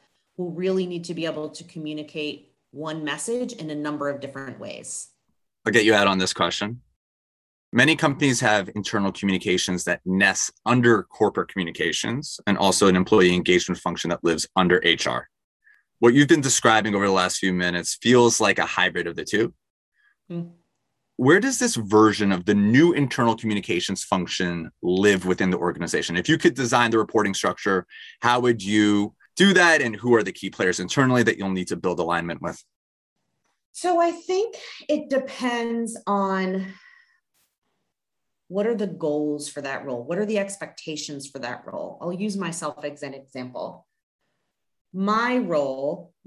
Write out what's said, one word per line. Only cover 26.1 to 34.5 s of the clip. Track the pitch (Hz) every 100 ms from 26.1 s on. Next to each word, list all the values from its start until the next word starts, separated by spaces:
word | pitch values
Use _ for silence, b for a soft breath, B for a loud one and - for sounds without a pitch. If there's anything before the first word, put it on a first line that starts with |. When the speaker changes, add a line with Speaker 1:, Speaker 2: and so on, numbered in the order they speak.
| 87
Speaker 2:
If | 90
you | 156
could | 175 131
design | 120 123 117
the | 113
reporting | 104 113 101 95
structure, | 92 - 101 95 - B B B
how | 120 123
would | 123 117
you | 95 107 104 104 104 _ b -
do | 196
that? | 185 170 156
And | 120 110
who | 120 113
are |
the | 95
key | - 95
players | - 92 90
internally | 90 143 131 123
that | 107 -
you'll | 98
need | 92 87
to | 87
build | 90 85
alignment | 85 85 85 -
with? | 82 - _ _ _ _ _ _ _ _ _ _ _
Speaker 1:
So | - 349 339
I | 339
think | - - 370 453